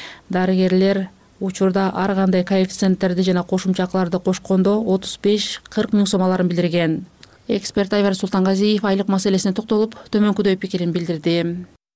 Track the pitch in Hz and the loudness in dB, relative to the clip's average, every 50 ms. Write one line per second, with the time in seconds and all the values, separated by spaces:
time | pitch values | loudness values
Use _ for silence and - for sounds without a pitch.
0 | - - - - - - 185 180 185 185 190 185 185 185 185 185 190 196 196 196 | -16 -18 -20 -18 -10 -6 -2 -2 0 0 2 2 2 2 4 4 4 2 2 0
1 | 190 190 - _ _ _ _ - 196 190 185 - 190 190 185 196 190 185 - 180 | -4 -6 -10 _ _ _ _ -8 -8 -6 -2 0 0 2 2 2 0 0 0 -2
2 | 185 202 196 190 190 190 185 180 175 180 196 190 190 190 - - 202 190 185 190 | -2 0 0 2 2 2 2 2 2 2 2 0 0 0 -2 0 0 0 2 2
3 | 196 185 180 180 185 190 180 180 175 - 190 185 - 185 185 - 180 180 - 190 | 0 0 0 0 2 2 2 0 0 -2 -2 -2 0 0 0 0 -2 -2 0 -2
4 | 185 175 190 180 - - 185 - - - 196 190 185 196 208 214 226 190 190 190 | 0 0 -2 -2 -2 -2 -2 -2 -2 0 2 2 4 2 2 2 2 0 0 0
5 | - - - - - 208 214 208 - - - - - - - 214 220 - 214 202 | -2 -6 -8 -2 0 0 0 0 -2 -6 -8 -12 -14 -6 -4 -4 -2 0 2 2
6 | 202 196 208 185 185 185 185 180 180 175 175 175 175 165 165 175 165 160 160 - | 2 2 2 2 2 2 2 2 0 0 0 0 0 0 0 0 0 0 -2 -4
7 | 185 - _ - - - - _ _ - 220 196 - - - 208 196 196 214 208 | -6 -10 _ -20 -20 -20 -20 _ _ -4 -4 -4 -4 -4 -4 -4 -2 0 0 0
8 | 202 202 190 190 196 190 - 190 185 190 190 190 208 208 214 196 - 202 196 190 | 2 0 0 -2 -2 -2 0 0 2 2 2 2 2 2 2 2 0 0 0 0
9 | 190 196 196 190 190 208 196 185 - 196 185 220 214 - 220 208 220 220 - - | 0 0 0 0 0 0 0 2 0 0 -2 -2 -2 0 0 0 0 0 -4 -10
10 | - - - 208 208 208 196 214 196 202 190 185 - 185 - 180 175 170 160 175 | -8 -2 0 2 2 2 2 2 0 0 0 -2 -2 -6 -4 -4 -2 -2 -2 -2
11 | 170 170 170 151 - 175 170 170 170 170 175 180 180 - _ _ _ _ _ | -4 -4 -6 -4 -2 0 0 0 0 -2 -4 -8 -10 -14 _ _ _ _ _